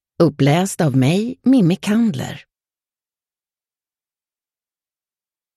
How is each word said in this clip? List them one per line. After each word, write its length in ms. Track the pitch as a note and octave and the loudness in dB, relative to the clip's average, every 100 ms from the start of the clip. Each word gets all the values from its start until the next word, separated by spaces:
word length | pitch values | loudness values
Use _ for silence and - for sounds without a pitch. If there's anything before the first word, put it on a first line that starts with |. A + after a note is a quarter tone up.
| _ - | _ -2
Uppläst 640 | E3 D3+ C#3 E3 F#3+ - | 0 0 0 0 -2 -2
av 160 | D#3+ C3 | 0 2
mig, 420 | C3 F#3 A#3 - | 2 0 -4 -4
Mimmi 320 | B3 C4+ E3 F#3 | 0 2 2 0
Kandler. 680 | - G#3+ A3+ C#3 - - - _ _ _ _ _ _ _ _ _ _ _ _ _ _ _ _ _ _ _ _ _ _ _ _ _ _ _ _ _ _ | -2 0 0 -4 -8 -14 -20 _ _ _ _ _ _ _ _ _ _ _ _ _ _ _ _ _ _ _ _ _ _ _ _ _ _ _ _ _ _